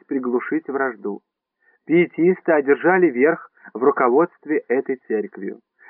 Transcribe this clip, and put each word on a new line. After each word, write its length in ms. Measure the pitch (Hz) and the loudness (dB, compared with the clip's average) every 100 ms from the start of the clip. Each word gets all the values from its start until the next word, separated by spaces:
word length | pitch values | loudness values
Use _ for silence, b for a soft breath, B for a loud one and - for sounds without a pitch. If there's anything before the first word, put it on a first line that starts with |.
| _ | _
приглушить 600 | 139 123 120 - 151 - | -6 -4 -4 -4 -6 -6
вражду. 520 | 139 135 110 104 101 _ _ _ _ _ _ - | -4 -4 -6 -10 -12 _ _ _ _ _ _ -2
Пиетисты 680 | 160 175 - 170 185 - | 0 0 0 0 0 0
одержали 540 | 156 135 139 147 185 175 | 0 2 0 2 2 2
верх 440 | 120 143 165 - B B | 4 0 0 -8 B B
в 100 | 110 | -2
руководстве 760 | 135 143 127 127 175 - 147 151 - | 0 2 2 2 0 -4 -6 -6 -2
этой 280 | 127 131 131 _ | -4 -2 -8 _
церковью. 540 | 110 101 - 98 110 _ _ B | -6 -6 -10 -14 -14 _ _ B